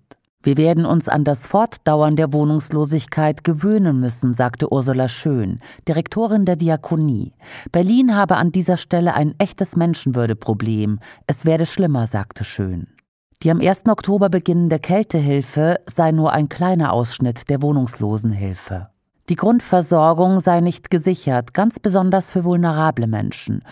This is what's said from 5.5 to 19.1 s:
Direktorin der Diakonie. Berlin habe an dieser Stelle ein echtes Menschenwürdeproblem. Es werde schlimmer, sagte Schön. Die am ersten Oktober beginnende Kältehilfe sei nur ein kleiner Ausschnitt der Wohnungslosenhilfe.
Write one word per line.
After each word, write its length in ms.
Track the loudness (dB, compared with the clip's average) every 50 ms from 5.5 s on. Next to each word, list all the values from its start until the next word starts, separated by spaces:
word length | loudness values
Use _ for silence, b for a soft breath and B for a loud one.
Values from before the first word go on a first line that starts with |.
| -6 B B B B B -6 -2
Direktorin 560 | -2 -2 -4 -4 -4 -4 -2 0 0 2 2
der 140 | 2 0 0
Diakonie. 760 | 0 0 0 -2 -2 -2 -2 0 0 0 0 -2 -4 -8 -10 B B B B B B B
Berlin 420 | 0 0 2 4 4 4 4 4 4
habe 220 | 2 2 2 2
an 160 | 2 2 0
dieser 240 | 0 0 0 0 0
Stelle 380 | -2 -2 -2 -2 0 0 0 0
ein 220 | 0 0 -2 0 -2
echtes 380 | -4 -4 -2 -4 -6 -4 -2 0
Menschenwürdeproblem. 1200 | 0 0 -2 -2 -2 -2 -2 0 0 -2 -2 -4 -4 -4 -4 -2 -2 -2 -2 -2 -2 -2 -4 -4 B B B B B -6
Es 180 | -6 -2 0
werde 200 | 0 2 2 0
schlimmer, 420 | -2 -2 0 0 0 0 0 -2 -2
sagte 360 | -4 -6 -6 -8 -10 -10 -12
Schön. 440 | -10 -6 -6 -6 -4 -6 -6 -10 -12 _ _ _ _ _ _ _ _ _ _
Die 100 | 0 0
am 100 | 2 2
ersten 280 | 2 2 0 2 0 0
Oktober 400 | 0 0 0 -2 0 2 2 2
beginnende 500 | 2 0 0 0 0 2 2 2 0 -2
Kältehilfe 1000 | -2 0 0 0 0 0 0 0 0 2 0 0 -2 -2 -2 0 0 2 0 -2 -4
sei 260 | -4 -2 0 2 2
nur 220 | 2 2 2 2 2
ein 160 | 0 0 -2
kleiner 420 | -2 -2 -2 0 2 2 0 0
Ausschnitt 580 | 0 0 -2 -2 -4 -4 -2 -2 -2 -4 -4 -4
der 120 | -2 0
Wohnungslosenhilfe. 1300 | 0 0 2 0 0 -2 -4 -4 -4 -2 -2 -2 -2 -2 -2 -2 -4 -6 -6 -8 -10 -10 -10 -10 -10 -12 _ _ _ _